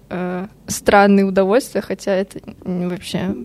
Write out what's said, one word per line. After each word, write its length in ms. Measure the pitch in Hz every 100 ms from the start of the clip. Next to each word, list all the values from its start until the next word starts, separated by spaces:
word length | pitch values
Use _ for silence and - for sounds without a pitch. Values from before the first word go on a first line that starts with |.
| _
э, 360 | 180 180 180 196 _ -
странные 580 | - - 208 202 196
удовольствия, 560 | 196 190 190 226 - 190
хотя 320 | - 190 -
это 280 | 190 196 - - - -
н-, 220 | 180 175
вообще 440 | 180 - 180 185 202